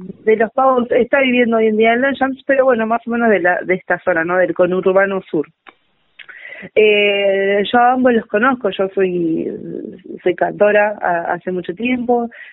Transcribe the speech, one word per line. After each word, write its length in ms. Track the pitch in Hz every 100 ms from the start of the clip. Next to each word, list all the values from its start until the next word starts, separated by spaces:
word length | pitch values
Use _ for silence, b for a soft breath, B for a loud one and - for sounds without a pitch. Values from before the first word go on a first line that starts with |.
| 185 - 214
de 100 | 220
Los 160 | 220
Pavos. 400 | - 262 247 240
Está 300 | 247 233 277
viviendo 340 | 262 247 240 226
hoy 120 | 220
en 100 | 214
día 160 | 226
en 80 | 233
Longchamps, 420 | 269 269 269 262 -
pero 200 | 269 262
bueno, 200 | 240 220
más 220 | 233 -
o 40 |
menos 180 | 233 233
de 100 | 196
la, 220 | 175 180
de 140 | 165 185
esta 220 | - 180
zona, 260 | - 170 165
¿no? 100 | 180
Del 160 | 180
conurbano 680 | 170 180 185 185 185 196 190 -
sur. 160 | 160 147 _ _ - _ _ _ - B B B B 196 -
Eh, 880 | 214 208 208 202 196 196 196 202 196
yo 80 | 240
a 140 | 240
ambos 180 | 254 254
los 140 | 233 202
conozco, 460 | 208 254 247 208
yo 180 | 190 190
soy, 580 | 196 190 175 170 165 170 - 170 - - 185 - -
soy 140 | 185 180
cantora 640 | 175 160 208 208 208 208
a-, 340 | - 170 170 175
hace 180 | 185
mucho 200 | 180 175
tiempo, 560 | 175 240 254 240 240 233 B B